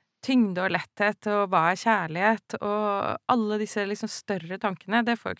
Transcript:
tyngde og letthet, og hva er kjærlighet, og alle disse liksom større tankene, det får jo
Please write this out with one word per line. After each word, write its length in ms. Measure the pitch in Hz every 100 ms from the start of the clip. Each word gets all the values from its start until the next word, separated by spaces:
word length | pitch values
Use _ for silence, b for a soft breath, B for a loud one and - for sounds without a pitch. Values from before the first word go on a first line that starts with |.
| b _
tyngde 340 | - 262 208 180 190
og 60 |
letthet, 540 | 170 - - 208 208 214
og 220 | 208 202
hva 220 | 180 160
er 60 | 185
kjærlighet, 800 | 226 214 160 160 208 220 - -
og 560 | 202 208 208 202 - - -
alle 280 | 247 208 208
disse 260 | - 208 196
liksom 240 | 208 214
større 480 | - - 190 160 190
tankene, 460 | 208 180 - 226 233
det 120 | 233
får 140 |
jo 20 | -